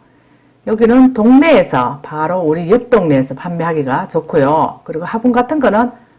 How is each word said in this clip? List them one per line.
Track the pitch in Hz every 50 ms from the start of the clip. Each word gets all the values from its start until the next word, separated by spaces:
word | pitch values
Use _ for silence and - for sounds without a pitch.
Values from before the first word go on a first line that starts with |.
| _ _ _ _ _ _ _ _ _ _ _ _ - 214
여기는 | 220 214 233 220 240 262 254 254 254
동네에서, | 220 208 233 254 269 320 330 294 196 175 - 156 131 123 120 143 147 -
바로 | - 156 151 156 160 180 185
우리 | 175 151 156 165 175 165
옆 | 208 247 240 -
동네에서 | 247 214 180 156 143 135 131 135 135
판매하기가 | - - 180 170 165 165 170 165 156 139 131 131 156 190 -
좋고요. | - 165 156 - - 160 135 139 156 160 139 - - - _
그리고 | - 160 156 175
화분 | 175 - 233 226 254 233
같은 | 247 240 247 311 311
거는 | 262 214 190 214 247 247 - - _ _ _